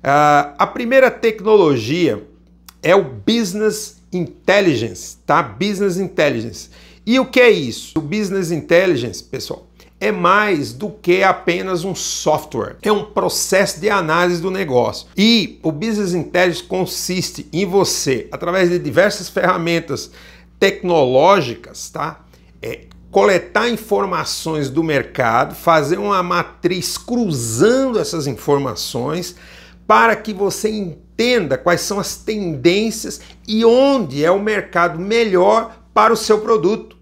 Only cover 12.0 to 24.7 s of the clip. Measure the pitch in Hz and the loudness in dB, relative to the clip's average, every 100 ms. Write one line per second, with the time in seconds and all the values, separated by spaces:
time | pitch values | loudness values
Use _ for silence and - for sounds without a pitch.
12 | - - 180 151 - 120 104 - 220 208 | -8 -4 0 0 -2 -8 -8 -6 -2 0
13 | - - 185 - - 190 185 - 196 202 | 0 -2 -2 -4 0 2 0 -2 -2 0
14 | 160 165 180 175 175 185 170 123 113 - | 0 2 2 0 -4 -6 0 0 0 -4
15 | - - 214 233 175 - 165 147 220 214 | -10 2 4 4 2 -4 -6 -4 -4 -2
16 | 196 175 143 180 185 170 - 185 180 - | -2 -2 -2 2 2 0 -6 -4 -4 -6
17 | - 180 170 - - 156 196 196 185 - | -6 -4 -6 -10 -8 -4 0 2 0 -2
18 | - 123 - 147 165 185 175 175 151 127 | -2 -2 -4 -8 -4 0 2 0 0 2
19 | 196 - 180 - 175 185 165 170 165 139 | 2 0 -6 -2 0 0 0 -2 -2 -8
20 | - - - - - _ 196 190 180 170 | -10 -18 -20 -20 -20 _ 0 0 0 2
21 | 131 131 165 202 131 110 - - - - | 4 4 6 4 2 -8 -14 -18 -14 -10
22 | 151 - - _ _ - - - - - | -10 -10 -20 _ _ -16 -12 -12 -16 -20
23 | - 185 202 180 - 214 233 233 - 202 | -2 2 4 2 0 -2 -2 -4 -2 -2
24 | 196 175 147 - - 156 135 | -2 -4 -6 -6 -6 -4 -4